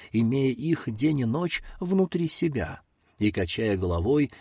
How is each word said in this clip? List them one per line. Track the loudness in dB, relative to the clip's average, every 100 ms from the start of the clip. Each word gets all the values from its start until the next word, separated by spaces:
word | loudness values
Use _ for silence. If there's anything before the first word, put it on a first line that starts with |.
| -4
имея | 0 2 2 0
их | 0 -2 -2 -2
день | -2 0 2
и |
ночь | 0 0 -2 -4 -10 -8
внутри | 0 2 2 0 -2
себя?» | 0 -2 0 -4 -8 _ _ _ -2
И, | 0
качая | 0 -2 -2 0 0
головой, | 0 0 2 2 0 -4